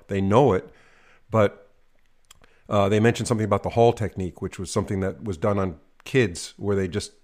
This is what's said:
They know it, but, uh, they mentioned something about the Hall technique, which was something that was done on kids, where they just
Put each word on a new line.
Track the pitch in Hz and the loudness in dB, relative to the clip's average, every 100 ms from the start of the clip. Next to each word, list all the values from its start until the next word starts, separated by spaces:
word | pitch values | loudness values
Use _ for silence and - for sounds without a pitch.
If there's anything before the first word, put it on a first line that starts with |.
| - | -6
They | 98 | -2
know | 95 107 139 | 2 4 4
it, | 92 - _ _ _ _ _ _ | 2 -4 _ _ _ _ _ _
but, | 110 104 - _ _ _ _ _ _ _ - _ _ - | 2 2 0 _ _ _ _ _ _ _ -20 _ _ -2
uh, | 104 98 | 0 2
they | 107 | 4
mentioned | 117 - 110 | 4 2 -2
something | 113 | -2
about | 107 101 | 0 0
the | 92 | 0
Hall | 117 117 | 2 2
technique, | 117 101 - 92 - | 2 -6 -6 -8 -8
which | 95 - | -10 -10
was | 90 | -6
something | 110 92 98 | -6 -4 -4
that | 95 90 107 | -4 -6 -10
was | 82 | -4
done | 107 101 | -2 0
on | 95 78 _ _ - | -2 -6 _ _ -2
kids, | 131 107 82 - - | 0 0 -2 -14 -8
where | 101 98 | -4 -2
they | 92 | -2
just | 101 - _ | -6 -8 _